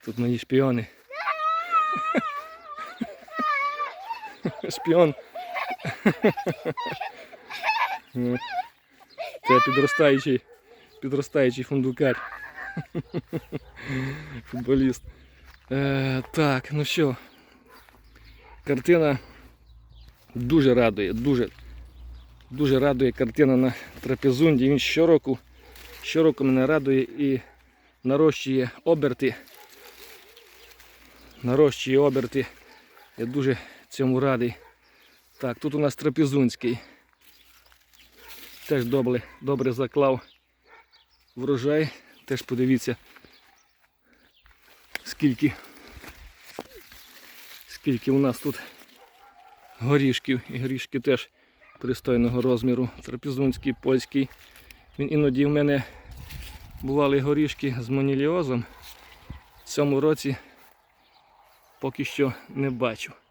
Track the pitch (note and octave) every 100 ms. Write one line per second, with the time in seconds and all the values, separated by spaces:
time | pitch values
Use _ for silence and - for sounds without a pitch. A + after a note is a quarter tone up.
0 | - A2 A#2+ A#2+ - C3 C3+ A#2+ A2 -
1 | _ C#5+ E5+ D#5+ D#5 E5 E5+ E5 D#5 D5+
2 | D#5 E5 D#5 C#5+ D#5 E5 E5 D5 D#5 F5+
3 | D#5+ D5 - D#5+ D5+ C#5+ C#5+ D5 D5 F5
4 | G5 A#5 G#5+ - - - - - - E3
5 | E3 - - - - - - F#5 - -
6 | G#3+ - G#3+ F#4+ G5+ - - - A#5+ -
7 | G5 - - - - - F#5+ A5 B5 G5
8 | - B2+ - - A#5 F#5 - _ _ _
9 | - - E5+ - - B4+ D5 C#4 - -
10 | D3 C#3 D3 B2+ _ - _ - - -
11 | C#3 C#3 C#3 D3+ C3 B2 B2+ C#3 C3 B2
12 | C#3 A#2+ - - - - - - - -
13 | - E3+ - D#3+ - D3+ - - - C3
14 | C3 D3 D3+ C3 - A#2+ A#2+ C3+ B2+ A#2+
15 | - - - _ - - _ C3+ C#3 C3+
16 | C3+ C3 B2+ - D3 C3 - D3+ D3 -
17 | D3 B2 - - _ - _ - - -
18 | _ - - - - - - C3+ B2+ E3+
19 | D#3 C3+ - - - _ _ - - -
20 | - _ _ A#2 A#2+ D#3+ C3+ A#2+ A2+ G2
21 | F#2+ A2 B2+ C3 A2 - - - - -
22 | - - - - - C3 D3 C3 C#3+ C3
23 | C3 - B2 A2 C#3+ B2+ C3 A#2+ - -
24 | - C3 C#3 B2+ D#3+ C#3 C3 C#3 - D#3
25 | E3 D#3 C3+ C3 _ - - - - -
26 | - D#3+ D#3+ - C#3 C3 C3 D#3 C3+ C3+
27 | C3 - C#3+ C3 - _ _ _ _ _
28 | B2+ C#3 D#3 C#3 C3+ C3 B2 - - E3
29 | C#3 B2 C3 - - - - - - -
30 | - - - - - - - - - -
31 | - - - - B2 C3 D3 - C3 C3
32 | C#3+ C3+ A#2+ C#3 B2+ - - - _ -
33 | - - A#2 C#3 C3+ B2 - - _ -
34 | C3 B2+ C#3 B2+ A#2+ A2 - _ _ _
35 | _ _ _ _ C3 A#2+ D3+ D3 D3 -
36 | D3+ C3 D3 C#3+ B2+ - A#2+ A#2 - -
37 | _ _ _ _ _ _ _ _ _ _
38 | _ _ - - - - - D3 A#2+ C3+
39 | B2 B2 - - B2+ C#3 C3 A#2+ C3 D3
40 | C#3 B2+ - _ _ _ _ - _ _
41 | _ _ _ - C3 C#3 C3+ D3+ D#3 -
42 | - - - C3 - B2 B2+ B2+ - A#2
43 | _ - - _ _ _ _ _ _ _
44 | _ _ _ _ _ _ _ _ _ -
45 | - - D3+ A#2+ D3 - - - - -
46 | - - - _ - - C5+ B4 - -
47 | - - - - - - - - - B2
48 | - C3+ C#3 A#2+ C#3+ - - - - -
49 | - _ - _ - - - - A#2 C#3+
50 | C3+ B2 - B2+ - - B2+ C3 - C3+
51 | C3 B2+ - _ _ _ _ - B2 B2+
52 | - A#2+ A#2+ B2 B2 B2 B2+ B2 B2+ -
53 | - B2 C#3+ C3 C#3 B2 C3+ B2+ C3 C3
54 | - C#3 C3+ - - - - - _ -
55 | C#3+ D3+ D3 C3 C#3+ D3 D3 C#3+ - -
56 | - - - - - - - - B2+ C#3+
57 | C#3+ C#3 C3+ D3 D3+ - C#3 B2 A#2 C3+
58 | C#3 C3+ C#3+ F3 D3 B2 A2+ - - -
59 | - - - - _ _ - - C#3+ C#3
60 | D3+ D#3 C#3 C3+ - - - _ _ _
61 | _ _ _ _ _ _ _ _ C3+ B2+
62 | C#3+ - C3+ A2 - C3+ C#3 B2 B2 A2
63 | - - _